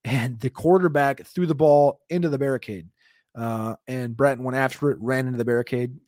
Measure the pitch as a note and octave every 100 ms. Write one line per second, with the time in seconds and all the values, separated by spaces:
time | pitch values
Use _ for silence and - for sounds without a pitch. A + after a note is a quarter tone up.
0 | A#2+ C3 A#2 A#2 C3 - D3 F#3 F3+ D3
1 | C#3 C3+ - - F3 C#3+ D#3 D3 C#3+ -
2 | - F3 E3+ C#3 C#3 C3 - G2+ E2+ _
3 | _ _ _ - A#2 A2+ A2+ A2 - B2+
4 | B2 A2+ C#3 B2+ B2+ C3 C3 - C#3+ C3
5 | A2+ C3 B2+ B2 A#2 A#2+ A#2+ B2 B2 B2+